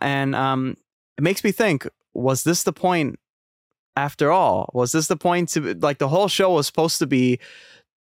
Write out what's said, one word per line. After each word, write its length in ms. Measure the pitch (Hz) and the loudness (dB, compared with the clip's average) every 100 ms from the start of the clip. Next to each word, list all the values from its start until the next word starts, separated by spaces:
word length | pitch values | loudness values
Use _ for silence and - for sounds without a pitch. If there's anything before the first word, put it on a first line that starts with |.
And, 320 | 139 139 135 | -4 -2 -2
um, 420 | 135 135 131 131 - _ _ _ - | -2 -2 -2 -4 -8 _ _ _ -4
it 60 | |
makes 220 | 151 196 | -2 0
me 80 | 214 | -2
think, 340 | 185 220 143 - - _ - | 0 0 0 -4 -16 _ -4
was 280 | 127 131 | -2 0
this 180 | 151 170 | 0 0
the 100 | - | -2
point 460 | - 185 175 139 - _ _ _ _ _ _ _ - | -2 0 0 -2 -6 _ _ _ _ _ _ _ -4
after 340 | 143 - 147 | -4 0 2
all? 400 | 180 147 95 - | 4 4 0 -2
Was 200 | 123 123 | -2 0
this 160 | 160 156 | 0 0
the 80 | 170 | -2
point 320 | 180 175 170 | 0 0 0
to, 260 | 165 143 | -2 -4
like, 240 | 85 151 139 | -2 -2 0
the 80 | 139 | 0
whole 220 | 165 202 | 2 2
show 240 | - 190 | 2 2
was 120 | 175 | 2
supposed 360 | 143 - 165 - | 0 0 0 0
to 80 | 143 | 0
be 320 | 131 127 123 - - - - _ _ | 2 2 0 -6 -20 -20 -20 _ _